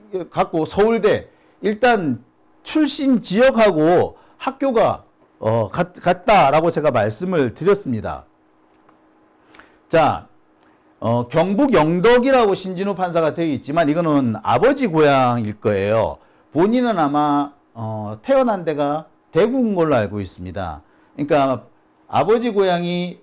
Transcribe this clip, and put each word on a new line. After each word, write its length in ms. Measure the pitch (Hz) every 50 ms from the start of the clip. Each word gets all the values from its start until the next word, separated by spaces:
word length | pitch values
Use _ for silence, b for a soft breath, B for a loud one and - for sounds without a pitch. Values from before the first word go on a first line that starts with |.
| 208 214 208 185 165 -
갖고 360 | - 160 190 - - 165 156
서울대, 640 | - - 190 202 226 233 226 185 208 143 107 - b b b b b b b
일단 640 | b 196 214 214 277 247 233 202 175 143 120 - - _ _ _ _ _ _ _ -
출신 580 | - - 311 302 277 - - 277 269 262 214
지역하고 960 | - - 180 214 254 269 240 226 220 208 175 151 156 165 180 156 101 85 - b b b b b
학교가, 680 | - 277 262 - 277 269 233 226 185 131 98 - - _ _ _ _ _ _ -
어, 300 | - 110 113 117 110 101
같-, 300 | - - 175 180 - -
같다라고 720 | - 175 180 180 - 240 214 190 156 135 139 160 160 170
제가 200 | 165 160 147 151
말씀을 640 | 127 117 104 110 113 - 175 180 185 160 135 117 -
드렸습니다. 720 | - 156 190 202 202 - 139 120 107 98 87 76 64 - _ _ _ _ _ _ _ _ _ _ _ _ _ _ _ _ _ _ _ _ _ _ _ b b b b b b b b b _
자, 380 | - 165 151 127 101 78 - - _ _ _ _ _ _ b b b b b b _ -
어, 280 | - 110 117 120 120 120
경북 460 | - 165 170 190 202 202 285 269 226
영덕이라고 840 | 165 151 156 170 180 175 233 240 247 233 277 269 254 226 202 190
신진우 400 | 185 - 185 185 170 190 202 196
판사가 380 | 185 185 180 165 170 165 147 -
되어 120 | 175 165
있지만 440 | 160 139 113 - - 143 170 165 143
이거는 460 | 151 175 175 160 147 143 131 117 107 107 -
아버지 440 | 92 113 123 202 254 285 277 262 202
고향일 720 | 160 156 151 143 139 135 127 123 120 120 110 107 104 -
거예요. 580 | - 113 104 95 98 104 110 113 101 80 69 - b b b b b b
본인은 480 | - 147 175 214 233 254 247 240 214 170
아마, 520 | 151 139 143 147 147 147 143 143 143 143 - _ _ _ -
어, 460 | 117 110 110 110 107 107 104 107 107 -
태어난 420 | - 269 269 254 240 214 185 170
데가 400 | 160 151 143 147 143 147 156 160 - _ _ _ _
대구인 440 | - 160 202 233 262 269 247 220 202
걸로 200 | 175 165 156 143
알고 240 | 117 107 95 104 104
있습니다. 640 | 98 90 - - 90 92 85 98 92 85 76 71 - b b b b b b
그러니까 500 | - 147 147 160 143 135 135 127 120 - - _ _ _ _ _ _ _ -
아버지 420 | - 117 147 180 220 240 240 240
고향이 680 | 196 202 196 185 175 170 175 175 175 175 180 180 - -